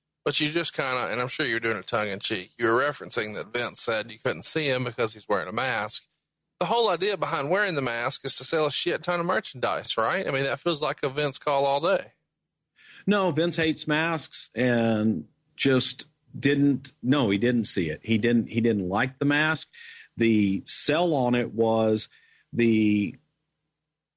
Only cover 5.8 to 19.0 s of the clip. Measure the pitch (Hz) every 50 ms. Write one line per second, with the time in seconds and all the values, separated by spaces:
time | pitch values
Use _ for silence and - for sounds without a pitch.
5.8 | 104 104 - - - _ _ _ _ _ _ _ _ _ _ _ 180 165 208 233
6.8 | 233 214 185 165 180 208 208 175 156 143 - 156 139 143 170 196 208 202 175 147
7.8 | 135 123 117 117 120 127 131 - - 143 - - 135 - - 160 156 147 143 -
8.8 | - 175 165 - 160 - 180 175 170 175 190 220 208 - - 127 120 110 92 76
9.8 | 85 - - - 110 117 156 190 190 - 147 135 139 139 123 143 - 175 170 143
10.8 | 147 139 147 - - 139 131 143 147 143 131 - - - 147 139 139 139 139 143
11.8 | 151 175 196 175 - - _ _ _ _ _ _ _ _ _ _ _ _ _ _
12.8 | _ - - - - - 202 208 190 185 156 143 165 175 160 - 165 160 151 -
13.8 | - - 147 151 160 170 170 156 - - - - - - _ 110 123 127 123 117
14.8 | 117 113 113 107 107 110 107 80 - - _ _ _ _ _ - - 135 131 127
15.8 | 123 - - - - - _ _ _ _ - - 117 139 143 139 143 143 139 -
16.8 | - - - _ - 123 127 120 131 107 98 101 110 120 123 120 107 - - -
17.8 | 87 78 76 - - 107 113 110 104 117 120 117 104 - - 117 113 117 113 101
18.8 | 95 90 92 104